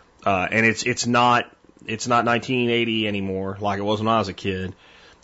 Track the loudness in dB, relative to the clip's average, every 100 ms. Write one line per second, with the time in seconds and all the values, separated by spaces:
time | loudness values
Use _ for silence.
0 | _ _ -2 0 0 2 2 2 -2 -4
1 | 0 2 4 4 0 -10 _ _ -10 -6
2 | 0 2 2 0 0 0 2 2 0 0
3 | -2 -2 -4 -4 -6 -4 -4 -2 -2 0
4 | 2 0 0 -4 -6 -4 -6 -10 -20 -20
5 | -20 _